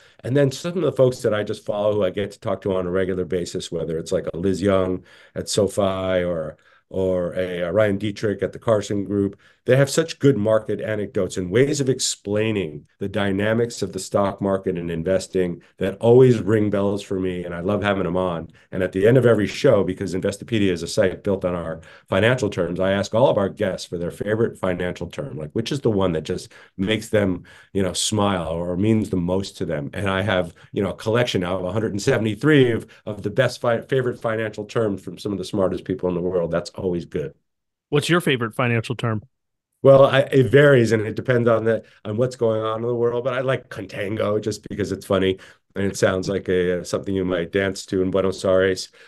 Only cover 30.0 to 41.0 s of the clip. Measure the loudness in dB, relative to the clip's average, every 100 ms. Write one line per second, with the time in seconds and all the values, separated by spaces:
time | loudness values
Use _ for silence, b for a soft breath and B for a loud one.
30 | -2 -2 0 0 -2 -6 b -4 -4 -4
31 | -2 0 0 -2 -2 -4 -4 -4 -4 -2
32 | 0 0 0 -2 4 4 4 2 -6 b
33 | -12 -8 -6 0 -2 0 -2 -2 0 -2
34 | -2 -4 -4 -4 -6 -8 -6 -2 -2 -2
35 | -8 -10 -6 -6 -4 0 0 -2 -4 -4
36 | -2 -2 -2 -2 0 -2 -4 -6 -4 -4
37 | -4 -8 -8 -12 _ _ _ _ -2 0
38 | 2 2 2 0 -2 -2 0 0 -2 -4
39 | -2 -4 -6 _ _ _ _ _ 8 8
40 | 8 6 4 4 6 6 8 6 6 2